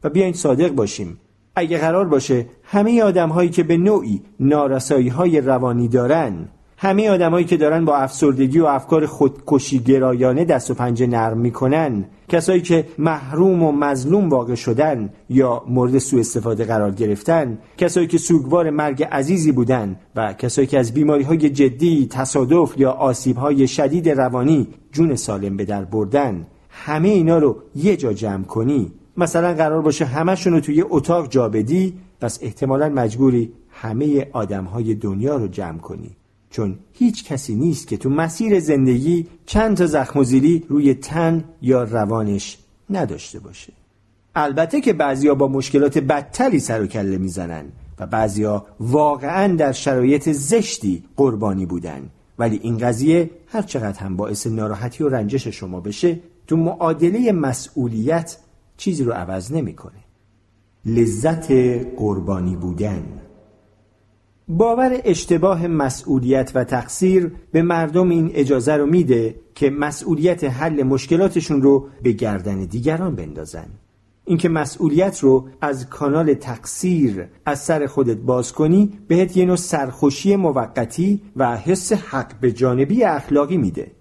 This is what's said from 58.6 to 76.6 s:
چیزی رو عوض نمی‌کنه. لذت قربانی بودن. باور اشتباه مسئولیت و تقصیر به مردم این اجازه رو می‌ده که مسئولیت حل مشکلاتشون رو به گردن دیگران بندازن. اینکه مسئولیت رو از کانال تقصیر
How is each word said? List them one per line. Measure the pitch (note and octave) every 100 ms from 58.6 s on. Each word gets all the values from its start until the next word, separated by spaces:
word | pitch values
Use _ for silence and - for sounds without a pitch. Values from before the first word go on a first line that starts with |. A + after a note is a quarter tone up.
| _ _
چیزی | - E3
رو | B2
عوض | A2+ F2 F#2+ F#2+
نمی‌کنه. | D#3 A#2+ E2 - - _ _ _ _ _ _ _ _ G#2+
لذت | A#2 A2+ G2+ D3 D#3+ - C3 B2 A#2+ A#2+ -
قربانی | G#2+ F#2+ F2+ F#2+ F2+ F2+
بودن. | F2+ F2 G#2 F#2 D#2+ - - _ _ _ _ _ _ _ _ _ _ _ -
باور | E3 A3+ A#3 C4 B3+ -
اشتباه | D#3+ - E3+ F3+ F3+ F3
مسئولیت | D#3+ C#3 B2 - C3 B2 C3+ C3 C3
و |
تقصیر | A#2+ B2+ A#2+ - F#3 F#3 F3 - -
به | D#3+
مردم | E3+ E3+ D#3+ E3 F3+
این | E3+ E3
اجازه | - C3+ C3+ A#2+
رو | D3+ C#3+
می‌ده | F3 C#3+ A#2+ A2+ - - -
که | C#3
مسئولیت | C#3+ D3 D3 - D#3 E3 E3+
حل | C#3+ B2+ E3 D3+
مشکلاتشون | C3 C3+ - E3 F#3+ F3 D#3+ D3
رو | C#3 C#3 C#3 -
به | A#2+
گردن | G#2+ A2 G2+ F#2 G2 F#2
دیگران | G#2+ B2 D#3+ F#3 A#2+
بندازن. | D#2 D2+ D#2 E2 E2 G2 _ _ _ _ -
اینکه | E3+ F3+
مسئولیت | D#3+ D3 - E3 D3 F#3+ F#3+
رو | C#3 C3 C3 -
از | D3 C3+ B2+
کانال | - D3 D3 D#3
تقصیر | C#3 - A2+